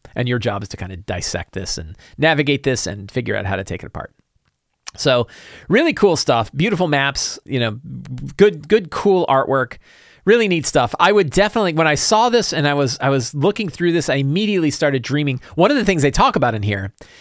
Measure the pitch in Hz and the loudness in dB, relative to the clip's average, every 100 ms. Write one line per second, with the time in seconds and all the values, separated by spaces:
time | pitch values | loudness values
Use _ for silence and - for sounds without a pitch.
0 | - - 123 123 113 101 98 - 92 92 | -12 -6 -4 -2 -2 -6 -8 -10 -12 -10
1 | - 90 - 85 - 92 95 - 78 - | -8 -6 -6 -8 -8 -10 -8 -8 -10 -16
2 | - - 156 151 143 143 139 123 - 101 | -16 -2 0 2 0 0 -2 -2 -4 -8
3 | 98 127 113 101 98 98 98 90 - - | -8 -6 -4 -4 -4 -6 -6 -10 -10 -14
4 | - _ _ _ _ _ _ _ - - | -14 _ _ _ _ _ _ _ -14 -4
5 | 151 123 117 - - - - 202 330 - | 0 2 0 -8 -20 -14 0 2 4 4
6 | 202 160 - 120 110 139 202 180 180 143 | 4 4 2 0 0 -2 0 0 0 0
7 | 139 143 - - - 131 117 113 - 127 | 0 -2 -6 -8 -4 -2 -2 -4 -12 -14
8 | 127 127 139 - 202 160 - 220 175 - | -12 -12 -4 4 4 2 0 0 0 -2
9 | 202 185 170 135 - 135 127 - - - | 2 2 2 2 2 0 -2 -8 -20 -20
10 | - _ - 233 214 170 - 214 - - | -20 _ 2 4 4 0 2 2 2 4
11 | 175 208 160 185 208 233 190 156 160 147 | 4 4 2 2 2 2 0 2 2 2
12 | - 214 240 233 - 147 143 143 135 - | 2 2 4 2 0 0 0 2 0 0
13 | 135 139 117 147 170 202 196 - 175 165 | 0 0 -2 -2 0 0 -6 -2 0 0
14 | - 139 135 165 214 196 156 - 147 135 | 0 0 0 0 0 0 0 0 0 0
15 | 117 147 143 127 - - 196 285 202 175 | -2 -2 -2 -4 -6 2 2 4 2 2
16 | 139 135 254 - 123 110 101 98 98 - | 2 2 2 2 0 0 -2 -4 -6 -12
17 | - - | -20 -20